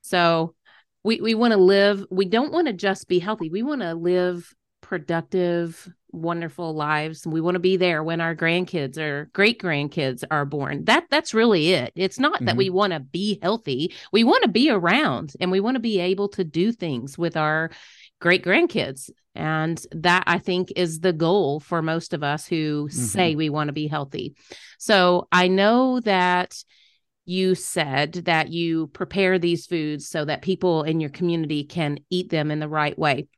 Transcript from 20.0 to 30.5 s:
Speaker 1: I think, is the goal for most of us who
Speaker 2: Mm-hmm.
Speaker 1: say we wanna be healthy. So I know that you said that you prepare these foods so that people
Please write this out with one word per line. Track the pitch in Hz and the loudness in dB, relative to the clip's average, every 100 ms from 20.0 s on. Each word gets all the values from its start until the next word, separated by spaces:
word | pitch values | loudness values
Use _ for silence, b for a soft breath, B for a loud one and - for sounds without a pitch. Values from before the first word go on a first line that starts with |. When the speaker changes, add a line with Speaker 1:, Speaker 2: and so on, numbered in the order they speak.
| 170 180 - | 2 2 2
Speaker 1:
I | 170 | -2
think, | 185 180 180 196 | 0 -2 -2 0
is | 175 160 | -2 0
the | 185 | -2
goal | 156 165 202 147 147 | 2 2 2 2 -2
for | - 170 | -4 -2
most | 160 165 165 | 0 -2 -4
of | 160 | -4
us | 147 147 - | -2 -4 -4
who | 165 156 147 147 | -2 -2 -2 -4
Speaker 2:
Mm-hmm. | 135 | -6
Speaker 1:
say | 120 190 175 | -4 0 0
we | 151 156 | 2 -2
wanna | 147 147 | -2 -4
be | 147 151 | -4 -4
healthy. | 151 139 - - - B B B B | -4 -6 -8 -10 -12 B B B B
So | - 202 180 175 - | 2 4 6 2 2
I | 180 185 | 2 4
know | 190 202 240 262 254 | 4 4 4 4 0
that | 226 190 180 180 180 - - b b b b _ - | 0 2 2 2 -2 -10 -20 b b b b _ -6
you | 185 185 180 | -2 2 0
said | - - 147 135 147 | -2 -4 -2 -2 -2
that | 175 165 160 156 | -4 0 0 0
you | 170 170 160 156 | -2 -2 -2 -4
prepare | - 185 185 190 185 | -8 -6 0 2 2
these | 170 170 - | 2 -2 -2
foods | 170 151 151 - | -4 -4 -6 -8
so | 165 | -6
that | 147 151 | -4 -4
people | 165 | -2